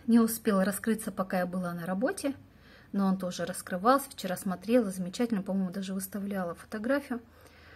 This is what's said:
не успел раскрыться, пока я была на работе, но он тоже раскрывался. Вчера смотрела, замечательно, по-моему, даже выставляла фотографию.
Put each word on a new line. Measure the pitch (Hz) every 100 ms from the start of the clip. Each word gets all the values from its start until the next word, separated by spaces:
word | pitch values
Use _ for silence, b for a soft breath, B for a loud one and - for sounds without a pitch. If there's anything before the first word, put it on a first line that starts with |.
| B
не | 233
успел | 226 - 226 196
раскрыться, | 190 190 - 220 -
пока | 190 185 190
я | 180
была | 185 175
на | 170 170
работе, | 185 262 381 285 269 B B B B B
но | 202 190
он | 190
тоже | 180 180
раскрывался. | 170 180 - 180 214 269 269
Вчера | - 185 180
смотрела, | 190 180 196 247 202
замечательно, | 185 180 - 233 208
по-моему, | 190 190 185
даже | 190 190
выставляла | 190 190 208 202 196 175 165
фотографию. | - 214 220 277 285 247 - B B B B